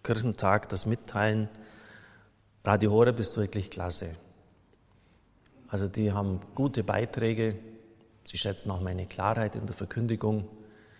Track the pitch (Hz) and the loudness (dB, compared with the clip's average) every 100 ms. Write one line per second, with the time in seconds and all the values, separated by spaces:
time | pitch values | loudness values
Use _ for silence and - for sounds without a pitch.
0 | - 110 113 101 98 104 - 95 - 117 | -2 0 0 2 4 4 2 -2 0 -2
1 | - 104 107 107 104 - - - - - | -2 0 2 2 -2 -6 -20 -20 -20 -20
2 | - - - _ _ _ - 101 107 107 | -20 -20 -20 _ _ _ 2 4 6 6
3 | 120 113 104 - 101 107 90 - 90 - | 6 4 0 -2 -2 -2 -6 -6 -4 -4
4 | 85 82 - - - _ _ _ _ _ | -6 -10 -18 -20 -20 _ _ _ _ _
5 | _ _ _ _ _ - - 101 98 107 | _ _ _ _ _ -20 -6 -2 -2 0
6 | 104 101 98 92 - - 139 - 101 98 | 2 2 0 -2 -4 -2 0 0 0 0
7 | 120 - 113 113 110 104 - - - - | 0 0 0 2 0 -2 -10 -20 -20 -20
8 | - - - 95 104 95 101 92 92 92 | -20 -20 -10 -4 -4 -4 -4 -4 -2 -4
9 | 90 - 95 113 107 110 107 - - - | -6 -2 0 0 -2 -4 -8 -6 -6 -2
10 | 117 110 107 107 98 - - - - | -2 0 0 0 -4 -12 -20 -20 -20